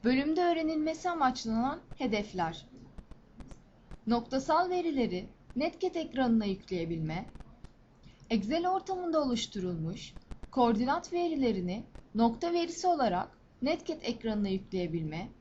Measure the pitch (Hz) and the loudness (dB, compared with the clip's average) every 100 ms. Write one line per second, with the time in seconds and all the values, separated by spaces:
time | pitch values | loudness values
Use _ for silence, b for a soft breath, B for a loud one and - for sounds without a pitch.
0 | 226 262 285 320 349 330 311 311 311 311 | 4 4 4 4 4 4 0 0 -2 -2
1 | 359 339 262 247 226 226 254 330 - - | -2 2 2 2 -2 0 0 -2 -10 -4
2 | 254 208 208 185 165 165 - - - - | -2 0 -2 -2 -4 -4 -14 -20 -18 -20
3 | - - - - - - - - - - | -20 -20 -20 -18 -16 -16 -20 -20 -20 -8
4 | - 240 233 269 269 311 359 359 339 269 | 0 0 2 -4 2 2 4 0 0 0
5 | 220 180 196 - - 240 311 - 370 339 | 0 -2 -8 -16 -8 -2 -2 0 -2 -2
6 | 320 254 254 226 202 190 - 185 170 165 | -4 0 4 4 2 -4 -4 -4 -2 -2
7 | 156 165 247 - - - - - - - | -2 -4 -8 -16 -20 -20 -20 -20 -20 -20
8 | B B - 226 196 320 359 370 381 370 | B B -2 0 2 0 2 0 -2 -4
9 | 349 311 277 233 - 208 180 170 160 - | 0 2 2 0 -2 -4 -4 -4 -4 -6
10 | - - - - - 262 240 214 254 330 | -12 -18 -14 -14 -6 2 4 4 2 0
11 | - 349 349 294 247 190 180 202 - - | 0 -2 0 2 2 2 -2 -4 -8 -18
12 | - 208 233 233 339 339 339 - 370 330 | -8 2 2 2 0 0 0 0 2 4
13 | 233 175 - - - - 262 330 - 311 | 2 2 -2 -12 -20 -4 -2 -2 -4 -6
14 | - 233 226 214 202 190 196 185 175 165 | -6 -4 -2 0 0 -2 -2 -4 -2 -2
15 | 156 156 214 - | -4 -6 -8 -14